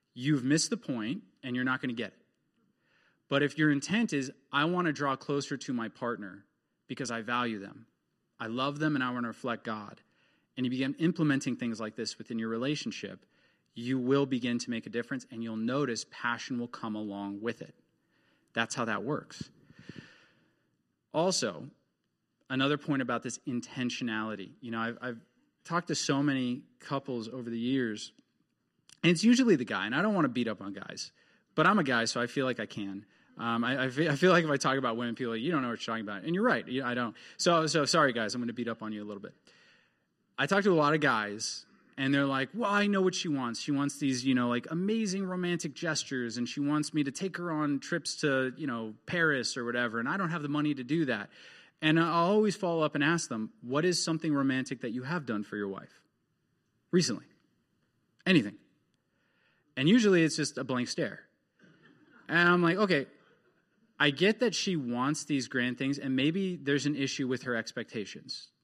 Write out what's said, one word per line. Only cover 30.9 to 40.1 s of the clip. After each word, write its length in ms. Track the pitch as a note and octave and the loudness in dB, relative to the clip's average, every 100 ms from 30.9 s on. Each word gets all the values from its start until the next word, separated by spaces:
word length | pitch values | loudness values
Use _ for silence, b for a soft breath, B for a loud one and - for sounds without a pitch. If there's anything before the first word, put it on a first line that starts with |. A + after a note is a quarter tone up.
| - - b b b b | -12 -14 b b b b
but 140 | - E3 | 4 6
I'm 100 | G#3 | 6
a 60 | |
guy, 220 | C#3 A#2+ A2+ | 4 2 2
so 160 | B2 | 0
I 60 | A#2+ | -2
feel 180 | - C3 | 0 -2
like 160 | A#2 | -2
I 40 | G#2 | -6
can. 400 | - G2 G2 - b b - | -8 -8 -10 -14 b b -8
Um, 280 | A#2 A#2 A#2 | -2 0 0
I, 180 | C3+ | 0
I 60 | C3 | 0
fe-, 180 | B2+ D#3+ | 2 0
I 80 | C#3+ | 4
feel 160 | F3+ | 6
like 140 | F3 D#3+ | 6 4
if 40 | |
I 60 | C#3+ | 2
talk 220 | D3 C3+ | 2 0
about 180 | B2+ A#2 | 0 -2
women, 200 | A#2+ A2+ | -4 -4
people 180 | B2 | -4
are 20 | A2+ | -2
like, 80 | |
"You 80 | C#3 | -2
don't 100 | D#3+ | -2
know 60 | B2 | -2
what 180 | A2+ - | -4 -4
you're 80 | |
talking 120 | A2 G#2+ | -6 -6
about." 180 | G2+ | -8
And 100 | A2+ | -4
you're 120 | F3+ A#3 | 0 2
right, 200 | B2+ - | 0 -2
you, 200 | B2+ B2 | -4 -2
I 80 | |
don't. 200 | A#2+ A#2 B B B | -2 -4 B B B
So, 320 | - E3+ D#3+ | 2 4 4
so 160 | D#3 | 2
sorry, 300 | C#3 E3+ C#3+ | 4 4 4
guys, 200 | A#2 G#2+ | 2 -2
I'm 80 | B2 | -2
gonna 120 | A#2+ | -4
beat 160 | A#2 A#2 | -4 -6
up 120 | A2+ | -6
on 120 | G#2+ | -8
you 100 | G#2+ | -8
a 20 | G#2 | -10
little 160 | G2+ | -12
bit. 120 | G2+ - _ b b b b b b | -14 -18 _ b b b b b b